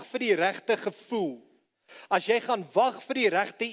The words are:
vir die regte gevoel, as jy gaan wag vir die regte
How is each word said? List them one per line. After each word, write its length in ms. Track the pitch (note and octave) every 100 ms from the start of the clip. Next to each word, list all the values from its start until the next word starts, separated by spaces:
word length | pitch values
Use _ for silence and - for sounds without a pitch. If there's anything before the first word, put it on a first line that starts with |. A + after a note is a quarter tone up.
| -
vir 100 | B3+
die 120 | A#3 F3+
regte 380 | F3+ F#3+ - G#3
gevoel, 640 | G#3 - - A#3 F3 A#2+ - _ _ _ _ - -
as 220 | G3 F#3
jy 60 | A#3
gaan 240 | A3+ A#3 E3
wag 300 | F#3 B3+ -
vir 160 | - C4
die 120 | A3+
regte 340 | E3+ G3+ - A#3